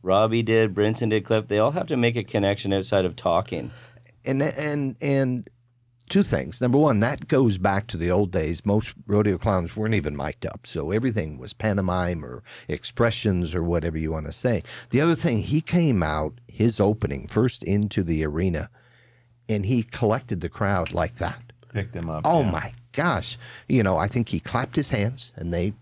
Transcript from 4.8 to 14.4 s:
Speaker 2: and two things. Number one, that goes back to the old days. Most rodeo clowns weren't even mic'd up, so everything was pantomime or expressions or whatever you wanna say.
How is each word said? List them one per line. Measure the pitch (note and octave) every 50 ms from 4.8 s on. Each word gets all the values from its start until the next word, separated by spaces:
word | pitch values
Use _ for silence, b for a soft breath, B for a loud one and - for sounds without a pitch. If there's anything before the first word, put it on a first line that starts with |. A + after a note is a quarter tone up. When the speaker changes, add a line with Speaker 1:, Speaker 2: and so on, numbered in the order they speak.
| C#3 C3+ - _
Speaker 2:
and | C#3+ C#3+ C#3 C3+ C3+ B2+ B2+ B2 - - _ _ _ _ _ _ _ _ _ _ _ _
two | - G3 G3+
things. | - - D#2 C2 D2 - -
Number | B2+ B2 A#2+
one, | C#3+ D#3 - A#2 G2+
that | A2 B2 - - -
goes | - D#3 C3 C3+ A2+ G2+ F2+
back | F2+ G2+ F#2+ G2 G2+
to | - -
the | D#2+ E2 F2
old | F2+ G2 G#2 F2+
days. | F2+ F2 D#2+ D#2 E2+ - -
Most | G2+ G2+ G#2+ - - - - -
rodeo | - G2+ G#2 G#2 G#2 F#2+
clowns | F2 - A2+ G2+ F#2 E2+ E2 -
weren't | A2 G#2+ A2 A2+
even | G2 C#2+ D2+ D2
mic'd | C#2+ C#2 D2+ - _ -
up, | - - - -
so | - - E2 C#2+ D#2+
everything | G2 A2 B2 C3 G#2+ G#2+ D#2+ D#2 D2+
was | B1+ B1+ - -
pantomime | _ - A2 G2 G2+ F#2+ F2+ F2+ F#2 F2+ F2 F2+ E2 D2
or | A#1+ B1 A#1+ B B B B B
expressions | B E2 - - - - - A#2+ A2+ A2 - - G#2+ F#2+ F2+ F2+ D#2+ E2
or | F2 E2
whatever | E2+ F2 E2+ D2+ F2 D#2
you | D#2 D#2+ D#2
wanna | D#2+ D#2 D2+ D2+
say. | - -